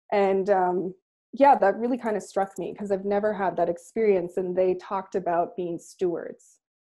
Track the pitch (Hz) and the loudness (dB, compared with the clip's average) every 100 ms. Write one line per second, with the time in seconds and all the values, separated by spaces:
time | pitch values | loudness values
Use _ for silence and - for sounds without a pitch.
0 | - 208 196 196 190 190 180 180 185 185 | -4 0 2 2 2 2 2 0 -4 -10
1 | _ _ _ 226 277 254 196 202 240 254 | _ _ _ 4 6 6 4 2 -2 -4
2 | 226 185 185 196 190 - 175 - 202 196 | -4 -4 -4 -4 -4 -6 -10 -8 -4 -4
3 | 196 202 214 202 190 175 175 170 - 226 | -2 0 0 -2 -2 0 -2 -2 -6 0
4 | 214 190 175 196 185 180 185 185 - 196 | 2 2 0 -4 -2 2 2 0 -4 -8
5 | 190 202 180 170 170 - 175 165 - - | -4 -4 -2 0 -2 -4 -8 -8 -10 -4
6 | 180 165 - - _ _ _ _ | -2 -2 -8 -14 _ _ _ _